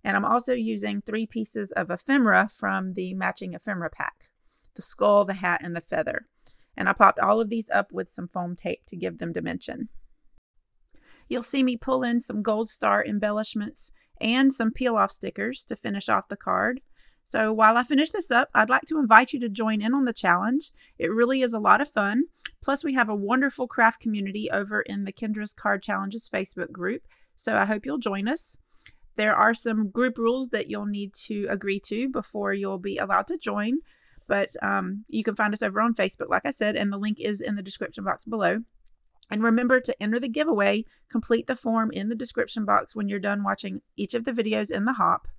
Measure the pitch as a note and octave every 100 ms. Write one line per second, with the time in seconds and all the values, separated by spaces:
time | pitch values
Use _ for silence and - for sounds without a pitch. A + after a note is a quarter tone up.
0 | G#3+ G3 G#3+ A#3+ B3 B3 A3 G#3+ G#3 G#3
1 | G#3+ G#3+ A3 A3+ G#3+ A3 G3 - F3 F3+
2 | - C#4 A3+ F#3 G#3 - G3+ F#3+ F#3+ F#3
3 | F#3 F#3+ F#3 - F#3+ E3+ - F#3 E3 -
4 | - _ - _ _ _ _ - - -
5 | G3+ G3+ G3 F#3+ F3+ F3 F3 E3+ - E3
6 | D#3 - - _ - _ _ - F#3 G3
7 | G3+ - G3 A3 G#3+ A3+ G#3+ G3+ G3 F3+
8 | F#3 - F3+ F#3 F3 F3 F3 F3 - F3+
9 | F3+ E3 E3+ E3+ E3 F3+ - - A3 -
10 | - _ _ _ _ _ _ _ _ -
11 | _ - _ B3 A#3 C#4 B3+ A#3 - C4
12 | A#3+ A#3+ - G#3 G#3 G#3+ A3+ - G#3+ G3+
13 | - G#3 G#3 G#3 G#3+ G#3+ G#3 - - -
14 | _ - A3 B3 C4+ C4+ A3+ - B3+ A3
15 | G3 - F#3+ - G#3+ C4+ - A3 A3+ G3+
16 | G#3 G3+ - G3+ - F#3 G#3 B3+ _ -
17 | _ _ _ A3 A3 A3 A3 A#3 B3 C#4+
18 | D#4+ G#4 - A#3+ C#4 - A3 B3+ - D#4+
19 | A#3+ A3+ B3+ C#4 A#3 G3+ A3 G#3+ G#3+ C#4
20 | B3+ A#3 F#3 F3 G#3 C4+ - _ _ _
21 | E3 A3 A#3+ C4+ B3 A3+ G#3 G#3 D4 -
22 | G3+ A#3 E4+ _ - _ - C4+ D4+ C4
23 | A3 G#3 G3+ B3+ C4+ - B3 - A3+ -
24 | A3+ G#3 G3 G3+ G#3+ G3 G3+ G#3 - G3+
25 | G3 - A3 G#3+ G#3+ - G#3 G3+ G#3 G3
26 | G3 A3+ - F#3+ F#3+ - F3 F3+ F3+ B3
27 | - _ _ _ - G#3+ G3 G#3+ C4 C#4+
28 | A#3 G3 G#3 D#4+ - - _ _ - _
29 | - - G#3+ - G#3+ A#3 A#3 A3 G#3 A3+
30 | B3+ A#3 A3+ B3+ B3+ G#3+ - G#3 G#3 G3+
31 | G3+ - - G#3 G3+ G3+ G3 G3 - G#3+
32 | C4 B3+ - G#3 G3+ G3 G3 G3 G3 G3
33 | G3 F#3+ G3+ E4 A3 G#3 G#3+ C#4+ - _
34 | _ - - G3+ G3 - G3 G3 F#3 G3+
35 | A3 A3 G#3+ G#3 G#3 G#3 G#3+ G3 A#3 A3+
36 | F#3+ - - F#3 - - G#3 G#3+ G#3 G3+
37 | G#3+ G#3+ A3 G3+ - G#3 F#3+ - - -
38 | G3 - - A3 F3+ G#3 - _ _ _
39 | _ _ - G#3+ A3+ A3+ B3 B3+ B3+ -
40 | G#3 A#3 B3 A#3 D4+ G#3+ G3+ G#3 - _
41 | _ A#3 - A#3 A#3 B3+ A3+ A3+ A3 F#3+
42 | G#3 A3+ A#3+ - - A3+ G#3 G3+ - G#3+
43 | G3+ G3+ G3+ G3+ G3 G3 G3 F#3+ _ -
44 | G3+ A#3+ A#3 A#3+ G#3+ G#3+ G#3 G3 G#3+ B3
45 | F3 F3+ -